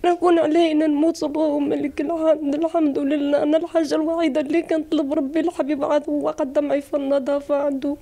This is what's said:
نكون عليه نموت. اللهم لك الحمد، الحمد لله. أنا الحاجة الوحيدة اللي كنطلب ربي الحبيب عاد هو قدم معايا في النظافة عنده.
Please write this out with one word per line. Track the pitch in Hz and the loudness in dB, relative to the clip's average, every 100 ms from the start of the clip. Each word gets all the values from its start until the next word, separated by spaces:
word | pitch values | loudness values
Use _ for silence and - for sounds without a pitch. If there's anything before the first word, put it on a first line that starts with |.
نكون | 349 349 349 339 | 2 2 4 4
عليه | 302 311 339 | 4 4 4
نموت. | 302 311 285 320 330 | 4 2 2 2 0
اللهم | 302 302 311 294 285 | -4 0 0 0 0
لك | 294 285 - | -2 -4 -4
الحمد، | 294 330 320 302 294 | -4 0 2 2 0
الحمد | 294 330 339 311 277 | -2 0 2 0 0
لله. | 277 294 285 285 | -2 0 0 0
أنا | 294 320 | 2 0
الحاجة | 339 330 302 | 0 -2 0
الوحيدة | 311 311 330 320 269 | 0 0 0 0 0
اللي | 294 330 | 0 -2
كنطلب | 320 320 302 311 277 | 0 -4 0 -2 0
ربي | 311 269 320 | -2 0 -2
الحبيب | 320 - 277 294 | -2 -2 -4 -2
عاد | 302 294 294 | 0 0 0
هو | 294 294 | -2 -2
قدم | 302 285 294 | -4 -2 -2
معايا | 294 277 | 0 -2
في | 285 294 | -2 -4
النظافة | 277 285 262 285 285 285 | 0 -2 0 -4 -2 -2
عنده. | 285 269 285 294 | 0 -2 -4 -6